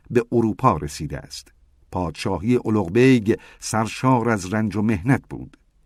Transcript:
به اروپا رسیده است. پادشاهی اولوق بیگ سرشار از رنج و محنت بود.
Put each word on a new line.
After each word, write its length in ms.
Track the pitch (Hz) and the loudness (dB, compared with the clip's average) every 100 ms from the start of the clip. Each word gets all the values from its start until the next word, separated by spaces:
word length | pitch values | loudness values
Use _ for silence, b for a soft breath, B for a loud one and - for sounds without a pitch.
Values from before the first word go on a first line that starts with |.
| - | -4
به 140 | 117 - | -2 0
اروپا 440 | 120 110 92 127 82 | 2 0 2 0 0
رسیده 420 | 73 - 76 78 | -4 -8 -8 -10
است. 340 | - - - _ _ _ _ | -12 -18 -20 _ _ _ _
پادشاهی 640 | 95 85 78 107 90 104 | -6 -6 -6 -6 -4 0
اولوق 380 | 123 113 107 87 | 0 2 0 2
بیگ 420 | 107 131 127 104 - B B | 4 6 6 4 -2 B B
سرشار 680 | - 110 110 - 131 127 117 | -6 -4 -4 -2 2 2 2
از 240 | 110 90 | -2 -2
رنج 220 | 107 107 98 | -4 -2 -2
و 60 | |
محنت 400 | 107 104 98 127 - | 0 0 0 0 -2
بود. 260 | 62 64 - _ _ | -14 -14 -20 _ _